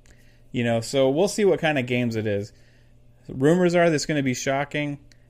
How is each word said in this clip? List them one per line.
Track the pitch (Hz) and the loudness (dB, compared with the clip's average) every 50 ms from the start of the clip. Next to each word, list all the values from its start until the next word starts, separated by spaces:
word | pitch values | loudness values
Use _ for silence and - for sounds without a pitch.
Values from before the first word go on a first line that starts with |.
| _ - - - - - - _ - - - | _ -20 -20 -20 -20 -20 -20 _ -20 -10 -6
you | 123 120 | -2 0
know, | 120 117 117 | 0 0 0
so | 110 - - 139 135 131 | -2 -2 0 2 2 2
we'll | 135 151 190 | 2 2 0
see | 196 - - 208 | 0 0 2 2
what | 190 165 139 | 2 2 2
kind | - 156 151 139 | 0 0 0 0
of | 123 | -2
games | 120 123 123 123 120 110 | -2 -2 -2 -2 -2 -2
it | 110 107 | -4 -2
is. | 110 104 101 101 - - - - _ _ - _ _ _ _ _ - _ _ _ - | -2 -2 -2 -4 -6 -14 -20 -20 _ _ -20 _ _ _ _ _ -20 _ _ _ -14
Rumors | - 131 131 151 165 185 180 175 170 | -6 0 2 4 4 4 4 2 4
are | 175 170 170 | 4 4 4
that's | 160 143 - | 2 0 -2
gonna | - 156 147 135 | -2 -2 -2 -2
be | 135 123 | -2 -4
shocking | - - 143 135 135 143 139 - 151 147 147 143 139 - - - - - _ | -4 -4 -4 -2 -2 -4 -4 -6 -6 -6 -6 -8 -10 -14 -20 -20 -20 -20 _